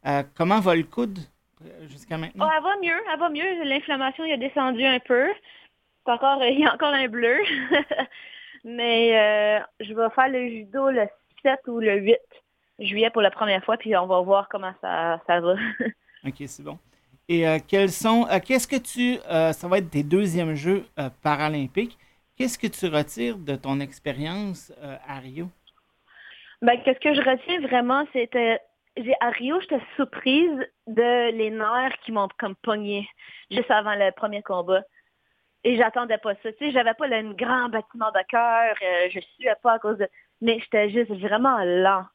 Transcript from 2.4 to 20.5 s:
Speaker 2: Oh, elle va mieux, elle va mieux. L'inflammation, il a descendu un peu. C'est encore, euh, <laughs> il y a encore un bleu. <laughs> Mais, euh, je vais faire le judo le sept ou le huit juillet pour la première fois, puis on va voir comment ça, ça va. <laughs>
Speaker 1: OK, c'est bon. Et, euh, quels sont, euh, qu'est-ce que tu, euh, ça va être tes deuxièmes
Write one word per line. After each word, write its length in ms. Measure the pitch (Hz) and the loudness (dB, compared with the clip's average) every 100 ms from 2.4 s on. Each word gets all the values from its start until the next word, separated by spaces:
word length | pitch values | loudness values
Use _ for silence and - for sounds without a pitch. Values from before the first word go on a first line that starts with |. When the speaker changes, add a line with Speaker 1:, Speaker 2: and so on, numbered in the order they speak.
| 311 | 0
Speaker 2:
Oh, 40 | 311 | 2
elle 80 | |
va 120 | 320 403 | 0 -2
mieux, 180 | 349 339 427 | 0 -2 -2
elle 60 | 311 | -2
va 100 | 339 | -2
mieux. 340 | 294 359 359 294 | -2 -4 -4 -2
L'inflammation, 580 | 269 285 277 269 269 | -4 -2 -2 -2 -4
il 100 | 320 | -4
a 40 | 277 | -4
descendu 480 | 262 285 262 233 269 | -2 -2 0 0 0
un 140 | 254 | 0
peu. 280 | - 247 285 403 - - _ _ _ _ - | 2 2 2 -2 -10 -20 _ _ _ _ -4
C'est 60 | |
encore, 300 | 233 269 277 | 0 2 2
euh, 60 | 247 | 2
<laughs> 20 | |
il 120 | 277 | 4
y 40 | 302 | 2
a 80 | |
encore 200 | - 302 | 2 0
un 140 | 285 254 | 0 -2
bleu. 280 | 220 233 269 | 0 0 2
<laughs> 1200 | 403 285 262 359 - - 262 - - - - - | 0 -2 0 0 0 -4 -4 -8 -20 -20 -20 -20
Mais, 540 | 226 240 233 226 233 226 | -14 -4 0 4 4 6
euh, 420 | 214 214 208 214 - _ | 6 4 2 0 -2 _
je 140 | 208 | -10
vais 160 | 220 226 | -2 0
faire 180 | 226 262 | 2 2
le 180 | 254 247 | 2 -4
judo 400 | 226 208 240 269 | -8 -8 -2 0
le 180 | 254 208 - _ _ | 2 -2 -4 _ _
sept 180 | 277 262 - | 0 0 -2
ou 120 | 233 | -2
le 160 | 220 202 | 0 2
huit 200 | 202 233 _ - _ _ _ _ | 2 2 _ -20 _ _ _ _
juillet 300 | 202 202 220 | -6 0 0
pour 120 | 226 | 2
la 100 | 202 | 2
première 320 | - 214 190 | 2 -2 0
fois, 140 | 185 220 | 0 -4
puis 180 | 220 196 | 0 0
on 100 | 180 | 2
va 140 | 185 | 0
voir 260 | 180 196 202 | 4 2 2
comment 240 | 202 190 190 | -8 -10 -10
ça, 400 | 185 170 165 165 - | -6 -4 -2 -4 0
ça 120 | 175 | 0
va. 140 | 170 196 | 2 0
<laughs> 60 | 226 214 226 - _ - 135 | -2 -6 -8 -8 _ -12 -12
Speaker 1:
OK, 80 | - 139 | -10 -14
c'est 160 | - | -14
bon. 140 | 147 151 _ _ _ _ - | -14 -16 _ _ _ _ -2
Et, 180 | 170 160 | 2 2
euh, 120 | 160 - | 0 2
quels 260 | 196 196 | 4 4
sont, 340 | 175 226 226 233 | 2 2 4 4
euh, 100 | 185 | 0
qu'est-ce 240 | - 262 - | 2 0 0
que 80 | 269 | -4
tu, 420 | 247 233 247 247 - | -4 -2 0 0 0
euh, 220 | 165 160 | 2 2
ça 140 | 156 175 | 0 0
va 100 | 190 | 0
être 120 | 175 | 0
tes 120 | 143 | -2
deuxièmes 520 | 147 180 202 170 165 | 2 2 2 0 -2